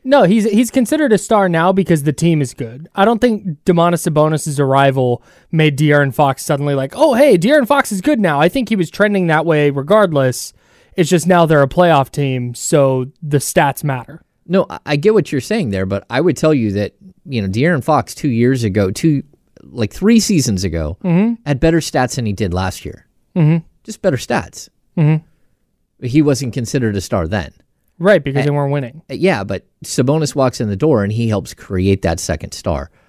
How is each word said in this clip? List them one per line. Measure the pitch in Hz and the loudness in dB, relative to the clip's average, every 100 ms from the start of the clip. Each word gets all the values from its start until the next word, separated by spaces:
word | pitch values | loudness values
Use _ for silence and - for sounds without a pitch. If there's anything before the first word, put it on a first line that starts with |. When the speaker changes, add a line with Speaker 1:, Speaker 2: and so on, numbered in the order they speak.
Speaker 1:
No, | 254 277 | 0 4
he's, | 180 226 214 | 4 4 2
he's | 202 247 | 2 0
considered | 262 233 302 285 | 0 0 0 2
a | 208 | 0
star | - 214 190 | 2 0 2
now | 165 175 | 2 2
because | 190 180 160 | 0 2 0
the | 143 | 0
team | 139 170 160 | 0 0 0
is | 131 - | -2 -6
good. | 117 123 165 - | -14 -14 -10 0
I | 202 | 2
don't | 233 | 2
think | 247 214 185 147 - | 0 0 -6 -4 0
Domantas | 170 170 175 175 | 2 2 0 0
Sabonis' | 151 156 156 - 139 | 2 2 0 -4 -2
arrival | 139 135 139 135 127 120 - _ _ | 2 4 4 2 0 -2 -8 _ _
made | 160 156 139 | 0 0 2
De'Aaron | 151 147 139 - | 2 2 2 0
Fox | 143 131 | 0 0
suddenly | - 143 143 | -4 -2 -2
like, | 139 139 - | -2 -4 0
"Oh, | 302 | 0
hey, | 240 285 185 | 4 4 4
De'Aaron | 190 302 240 | 4 2 4
Fox | 285 - | 0 0
is | 196 | -2
good | 285 277 | 0 0
now." | 190 143 | 0 2
I | 170 | 2
think | 269 220 | 0 -2
he | 214 | -2
was | 165 | -2
trending | - 208 202 175 | 0 0 2 0
that | 156 165 | 0 2
way | 151 147 | 2 2
regardless. | 139 143 214 196 147 131 127 - - _ _ _ - | 0 0 2 2 2 0 -2 -10 -18 _ _ _ -2
It's | 160 | 0
just | 175 165 | 0 2
now | 175 160 | 4 4
they're | 151 | 4
a | 139 | 2
playoff | - 175 151 135 | 4 4 4 2
team, | - 139 127 120 120 | -2 -4 -4 -6 -8
so | - 156 135 131 127 - | 0 2 2 0 -6 -10
the | 151 143 | -4 -4
stats | - 180 147 - | 0 0 0 -2
matter. | 147 131 104 156 _ _ - | -4 -6 -10 -20 _ _ -2
Speaker 2:
No, | 185 - | -2 -2
I, | - - | -6 -4
I | 147 | 0
get | 185 | 2
what | 220 151 | 2 0
you're | 143 | -4
saying | - 190 139 | -2 -2 -2
there, | 95 95 | -2 -2
but | 98 - | -4 -4
I | 123 | -2
would | 175 131 | 0 2
tell | 156 | 2
you | 147 107 | 2 0
that, | 98 101 - - - - | -2 -4 -8 -20 -20 -8
you | 127 | -6
know, | 98 | -4
De'Aaron | 101 151 160 | 0 0 0
Fox | 139 147 - - | 0 0 -2 -6
two | 147 | -2
years | 113 120 135 | 2 2 2
ago, | 110 101 95 | 0 0 -2
two, | - 165 143 - _ _ _ | 0 0 0 -4 _ _ _
like, | - 120 - | -16 -6 -6
three | - 202 226 | -2 2 2
seasons | 190 185 131 95 | 2 0 0 -2
ago, | 90 82 78 - | -2 -4 -6 -6
Speaker 1:
Mm-hmm. | 190 170 226 233 - | -2 0 0 -2 -4
Speaker 2:
had | 135 | 0
better | 165 165 | 2 0
stats | - 156 127 - | 0 -2 -2 -2
than | 110 | -4
he | |
did | 98 101 | -4 -2
last | 90 92 - - | -2 -4 -6 -12
year. | - _ _ _ 185 | -16 _ _ _ 0
Speaker 1:
Mm-hmm. | 151 165 - _ | 2 2 -2 _
Speaker 2:
Just | - - | -16 -6
better | 196 131 | -2 -2
stats. | - 214 87 - - _ _ - | -2 -6 -6 -14 -20 _ _ 0
Speaker 1:
Mm-hmm. | 151 156 - _ _ _ _ _ _ _ 123 | 2 0 -4 _ _ _ _ _ _ _ -2
Speaker 2:
He | 147 | 2
wasn't | 147 131 131 | 2 0 -4
considered | 117 117 139 113 101 | -6 -4 -2 -2 -2
a | |
star | - 101 82 | -4 -4 -2
then. | 104 76 - _ _ _ - | -4 -6 -12 _ _ _ -4
Speaker 1:
Right, | 175 190 | 2 2
because | 143 139 | 2 -2
Speaker 2:
A- | 143 | -2
Speaker 1:
they | |
weren't | 143 139 | -2 -2
winning. | 143 135 151 - | -4 -6 -12 -14
Speaker 2:
Yeah, | 131 175 135 | -2 0 0
but | 101 95 - _ | -2 -6 -10 _
Sabonis | - - 131 160 151 - | -6 -2 0 0 -2 -2
walks | 131 - | -2 -2
in | 113 | -4
the | 98 | -2
door | 151 123 | 2 2
and | 101 | 0
he | 110 117 | -2 -2
helps | 101 - | -2 -6
create | - - 95 95 98 | -14 -8 -2 0 0
that | 87 85 | 0 -4
second | - 80 - | -4 -6 -8
star. | - - 73 73 _ | -10 -6 -6 -8 _